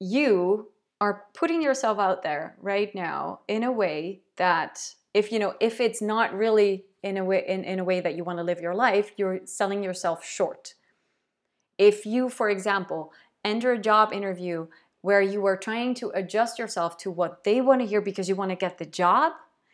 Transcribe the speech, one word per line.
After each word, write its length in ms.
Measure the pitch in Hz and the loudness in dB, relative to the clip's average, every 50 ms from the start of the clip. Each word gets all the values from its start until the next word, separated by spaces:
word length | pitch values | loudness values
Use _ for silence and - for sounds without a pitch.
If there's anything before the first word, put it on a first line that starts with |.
You 720 | 190 185 214 277 294 247 202 180 175 180 208 208 208 - _ _ _ _ _ - | -6 -2 0 2 4 4 4 4 4 2 0 0 -2 -8 _ _ _ _ _ -2
are 280 | 208 208 202 202 - - _ | 0 0 -2 -4 -10 -20 _
putting 260 | - 339 320 330 330 | -2 -2 0 0 0
yourself 380 | 311 277 262 269 247 220 208 208 | 0 0 0 0 0 0 0 2
out 240 | 196 185 185 185 | 2 0 0 0
there 340 | - 156 147 143 - - - - | -2 -4 -4 -4 -6 -10 -12 -8
right 340 | 180 196 196 202 208 202 - | -4 -2 0 0 -2 -2 -4
now 460 | 190 175 156 147 143 151 165 185 - _ - | -6 -6 -4 -4 -4 -6 -6 -8 -8 _ -4
in 160 | 208 220 233 | -2 -2 -2
a 80 | 254 | -2
way 500 | 254 220 196 165 151 151 160 185 196 - _ _ _ | 0 0 0 -2 -2 -4 -6 -8 -10 -12 _ _ _
that 580 | - 185 185 170 165 143 - - - - - - _ _ _ | 0 2 2 2 2 0 -4 -8 -12 -14 -14 -16 _ _ _
if, 180 | - 208 208 - | 0 0 0 2
you 80 | 226 214 | 0 -2
know, 160 | 202 185 - - | -2 -2 0 0
if 200 | 220 226 226 - | 0 0 2 0
it's 200 | 240 226 226 - | 0 0 0 -2
not 320 | 208 214 214 226 226 - | -4 -2 0 0 0 0
really 540 | 196 196 220 226 220 214 208 196 190 190 - _ _ _ | 0 0 2 4 6 6 6 4 2 -2 -6 _ _ _
in 140 | - 196 190 | -8 -6 -4
a 80 | 196 185 | -2 0
way, 200 | 185 190 - - | 2 0 0 0
in, 180 | 180 190 190 - | -2 -4 -4 -4
in 160 | 180 190 185 | -4 -4 -2
a 40 | 180 | 0
way 160 | 185 185 180 | 0 0 0
that 140 | 175 170 156 | 0 -2 -4
you 80 | 170 | -4
wanna 220 | 170 180 175 170 170 | -6 -6 -6 -4 -2
live 160 | 175 175 170 | -2 -2 -2
your 140 | 165 170 180 | -4 -4 0
life, 360 | 214 254 240 196 208 208 - - | 2 2 2 4 2 0 0 -4
you're 240 | - 196 185 185 185 - | -4 -2 -2 -2 -4 -8
selling 380 | - - - 202 190 202 202 | -8 -4 -2 -2 -2 -2 -2
yourself 420 | 196 190 180 185 - 170 160 - - | -4 -4 -4 -4 -4 -4 -4 -4 -8
short. 500 | - - - 185 147 - - - - - _ _ _ _ _ _ _ _ _ _ _ _ _ _ _ _ _ _ _ _ | -8 -4 -2 -2 -2 -2 -6 -16 -20 -20 _ _ _ _ _ _ _ _ _ _ _ _ _ _ _ _ _ _ _ _
If 300 | - 202 208 202 208 - | 6 6 6 6 4 0
you, 220 | 214 226 254 254 247 | -2 -2 0 -2 -2
for 200 | 247 - 233 208 | -2 0 0 0
example, 640 | 202 190 190 214 202 196 185 - 165 160 156 - - - _ _ _ _ - | 0 0 0 -2 -2 -2 -2 -4 -6 -8 -8 -12 -16 -20 _ _ _ _ -4
enter 280 | 214 214 233 240 254 | -2 -2 0 0 0
a 60 | 240 220 | 0 2
job 340 | 196 220 214 214 214 214 | 2 4 6 6 6 4
interview 560 | - 202 202 196 180 180 180 180 170 165 165 165 - - _ _ _ _ | 0 -2 -4 -4 -6 -6 -6 -6 -4 -6 -6 -10 -14 -20 _ _ _ _
where 200 | - 190 202 202 | 0 4 4 4
you 240 | 196 190 202 208 196 | 4 4 2 0 0
are 120 | 196 190 | 0 0
trying 380 | 190 - 220 220 233 247 254 247 | 0 -4 -6 -4 -2 -2 -4 -4
to 180 | - 240 - - | -4 -6 -6 -4
adjust 440 | 196 185 185 - 214 233 233 - - | -4 -4 -2 0 0 0 0 -2 -6
yourself 380 | 233 - - 185 170 170 170 - | -8 -6 -4 -2 -2 -2 -4 -8
to 120 | - 190 | -10 -6
what 320 | 170 175 175 160 180 - | -4 -2 -2 -2 -4 -2
they 180 | - 208 220 262 | 0 2 2 4
wanna 240 | 247 269 262 247 240 | 6 4 4 4 2
hear 160 | 196 208 208 | 0 0 0
because 280 | 180 202 190 202 185 185 | 0 -2 -4 -4 -2 -2
you 80 | 190 | -2
wanna 180 | 190 196 190 185 | -2 -2 -2 -2
get 220 | 185 190 175 - - | -2 -4 -4 -4 -8
the 80 | 165 | -12
job, 460 | 147 - - 180 175 202 254 311 339 - - - _ _ _ _ _ | -8 -2 2 4 4 6 6 4 2 0 -6 -14 _ _ _ _ _